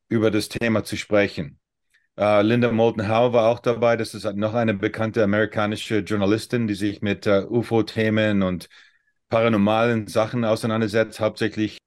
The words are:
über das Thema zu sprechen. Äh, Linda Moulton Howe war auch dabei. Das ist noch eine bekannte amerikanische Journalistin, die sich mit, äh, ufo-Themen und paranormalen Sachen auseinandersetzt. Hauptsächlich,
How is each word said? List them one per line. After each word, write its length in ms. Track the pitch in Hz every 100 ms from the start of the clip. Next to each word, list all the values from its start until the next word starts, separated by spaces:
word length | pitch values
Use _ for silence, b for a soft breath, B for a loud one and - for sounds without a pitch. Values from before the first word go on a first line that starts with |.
| -
über 220 | 113 107
das 180 | 104 -
Thema 340 | - 117 107
zu 140 | - 104
sprechen. 600 | - 104 101 - 71 - _ _ _ _ _ -
Äh, 280 | 104 104
Linda 280 | 107 120 120
Moulton 380 | 113 113 98 95
Howe 240 | 110 123
war 160 | 117 113
auch 80 | 117
dabei. 400 | 123 113 117 117
Das 160 | 113
ist 100 | 104 104 101
noch 180 | 107
eine 220 | 120 113 101
bekannte 480 | 104 110 110 113
amerikanische 800 | 101 104 104 110 104 107 - 110
Journalistin, 680 | 87 104 95 110 - 123 110
die 80 | 98
sich 260 | 104 98
mit, 240 | 104 95 107
äh, 180 | 98 -
ufo-Themen 920 | 120 110 113 107 113 110 110 107 101
und 260 | 92 87 - b b b b b -
paranormalen 760 | 113 117 107 101 110 120 113 98
Sachen 400 | 113 110 123 113
auseinandersetzt. 720 | 110 117 113 110 110 110 -
Hauptsächlich, 600 | 107 - 110 110 107 -